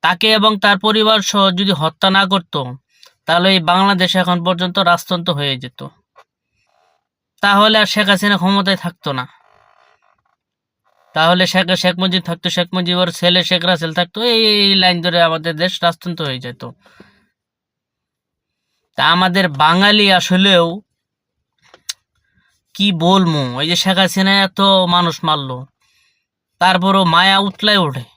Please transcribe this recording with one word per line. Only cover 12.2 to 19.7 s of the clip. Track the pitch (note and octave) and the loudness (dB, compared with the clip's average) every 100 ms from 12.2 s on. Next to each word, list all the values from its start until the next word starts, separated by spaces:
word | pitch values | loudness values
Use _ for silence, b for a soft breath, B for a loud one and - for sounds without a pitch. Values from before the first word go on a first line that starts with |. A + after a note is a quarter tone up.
থাকতো, | F3 E3+ F3+ | -4 -8 -6
শেখ | F3+ F3 | -4 -4
মুজিবের | F#3 F3 F3+ F3+ | -4 -4 -2 -2
ছেলে | E3+ F3+ F3+ | -2 0 0
শেখ | F3 F3+ | 0 -2
রাসেল | E3+ F3 D#3+ | 0 -2 -2
থাকতো, | D#3+ F3 - | -4 -6 -4
এই, | A#3+ A3+ | -2 0
এই, | A3 G#3 | 2 2
এই | G3 F#3+ | 2 2
লাইন | F#3 F3 | 2 0
ধরে | F3 E3+ | 0 2
আমাদের | E3+ D#3+ E3 D#3 | 2 0 -6 -4
দেশ | F3+ - | -4 -2
রাজতন্ত্র | E3+ E3 F3 E3+ D3+ | -2 -2 -10 -8 -8
হয়ে | C3 | -8
যেত। | C3 B2 A#2+ - b b b b b b _ _ _ _ _ _ _ _ _ _ _ _ _ _ _ - | -10 -14 -16 -18 b b b b b b _ _ _ _ _ _ _ _ _ _ _ _ _ _ _ -4
তা | C#3 | 0
আমাদের | E3+ F#3 F3+ F3+ C#3 | 2 2 0 -2 2
বাঙালি | D3+ | 2